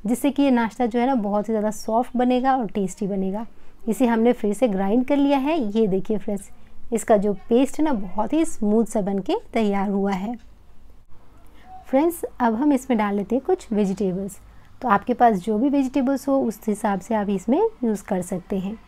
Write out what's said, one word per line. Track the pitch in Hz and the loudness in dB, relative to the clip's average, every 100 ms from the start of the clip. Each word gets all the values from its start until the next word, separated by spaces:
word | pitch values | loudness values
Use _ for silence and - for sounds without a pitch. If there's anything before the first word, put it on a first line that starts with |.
| 202 | -2
जिससे | 240 294 | 0 0
कि | 262 | 2
ये | 277 | 2
नाश्ता | 240 226 - 247 | 4 0 -2 -2
जो | 240 | 2
है | 247 | 2
ना | 269 | 0
बहुत | 202 208 208 | 0 -2 0
ही | |
ज़्यादा | 220 214 | -2 -2
सॉफ्ट | 214 - 220 254 240 | -4 0 0 0 0
बनेगा | 247 254 262 262 | 2 2 2 0
और | 214 | -2
टेस्टी | 214 190 - 196 | -2 -4 -4 -4
बनेगा। | 196 190 202 233 - - - 233 | -2 -2 -4 -8 -12 -14 -8 -4
इसे | 208 247 | 0 2
हमने | 226 233 | 4 2
फिर | 240 208 | 2 0
से | 202 247 | 0 0
ग्राइंड | 190 196 233 247 | 0 2 2 2
कर | 285 | 2
लिया | 277 277 | 2 2
है। | 269 330 214 | 2 0 0
ये | 214 220 | 2 2
देखिए | 190 185 214 | 0 0 -4
फ्रेंड्स, | - 202 - - - - - | -2 -6 -8 -16 -12 -10 -4
इसका | 226 - 214 | -4 4 4
जो | 208 202 - | 4 -2 2
पेस्ट | 240 269 - | 4 4 2
है | |
ना | 302 | 0
बहुत | 240 185 196 190 | 0 -2 -2 0
ही | 302 | 0
स्मूथ | 320 - 208 220 220 | 0 0 2 2 2
सा | 226 | 0
बन | 196 196 | 0 -2
के | 190 415 - | -2 -4 -2
तैयार | 233 208 196 202 | 0 0 0 0
हुआ | 196 196 | 0 0
है। | 190 202 240 - - - - - - - - - - - - - - - | -2 -4 -8 -14 -20 -18 -18 -18 -20 -14 -14 -14 -20 -20 -20 -18 -18 -2
फ्रेंड्स, | 262 330 339 - - | 2 2 -2 -10 -2
अब | 233 | 0
हम | 220 294 | 2 2
इसमें | 269 - 240 | 2 2 0
डाल | 208 | 0
लेते | 202 196 247 | -2 -2 -2
हैं | |
कुछ | - 370 - | 0 -2 0
वेजिटेबल्स। | 208 196 190 196 180 196 - - - - - | 0 0 0 -2 -2 -6 -12 -20 -20 -20 -6
तो | 247 | 2
आपके | 202 - | 2 2
पास | 240 233 196 | 4 4 4
जो | 196 214 | 0 0
भी | 277 | 2
वेजिटेबल्स | 285 262 294 254 269 - | 2 2 0 0 0 0
हो | 269 | 0
उस | 240 - - | 0 -4 -4
हिसाब | 202 214 196 | -2 0 -2
से | - | -2
आप | 220 202 | -2 0
इसमें | 196 202 294 440 - | -2 0 2 2 0
यूज़ | 233 202 | -2 -2
कर | - 185 | -2 -4
सकते | 180 180 - 196 | -2 -8 -4 -6
हैं। | 185 226 | -4 -10